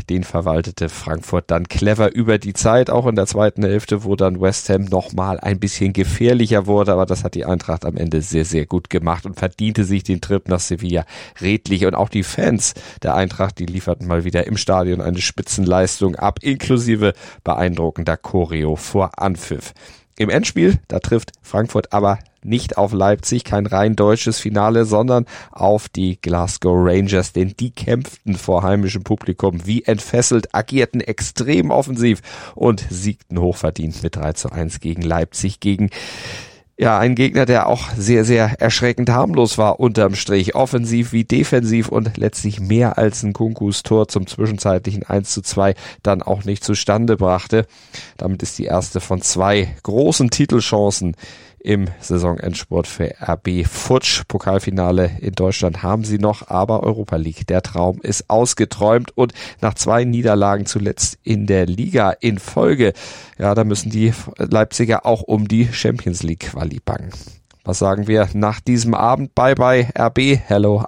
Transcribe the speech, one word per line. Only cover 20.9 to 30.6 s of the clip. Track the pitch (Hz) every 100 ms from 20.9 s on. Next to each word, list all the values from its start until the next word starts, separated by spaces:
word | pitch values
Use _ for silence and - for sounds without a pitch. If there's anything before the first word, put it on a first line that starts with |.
| 95
trifft | - 117 - -
Frankfurt | - 101 110 107 -
aber | 101 101 101 - _
nicht | 101 120 - -
auf | 101
Leipzig, | 104 98 104 - 123
kein | - 104 101
rein | 95 107 107
deutsches | 104 113 - 110
Finale, | 107 104 104 113 110
sondern | 107 127 123 117 - -
auf | - 92 107 -
die | - 95 90
Glasgow | - 87 87 - 90 90
Rangers, | 90 92 98 98 90
denn | - 95 -
die | 123
kämpften | - - 120 135 - 107 90
vor | - 90
heimischem | 92 101 95 98
Publikum | - 107 - 90 98 87 90
wie | 113 -
entfesselt, | 107 - 120 120 120 -
agierten | -